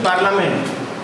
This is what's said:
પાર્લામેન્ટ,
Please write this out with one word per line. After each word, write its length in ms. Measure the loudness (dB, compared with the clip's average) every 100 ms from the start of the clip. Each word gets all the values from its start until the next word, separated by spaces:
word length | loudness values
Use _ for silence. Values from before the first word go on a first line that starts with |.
પાર્લામેન્ટ, 760 | 2 2 2 2 2 0 -2 -6 -8 -8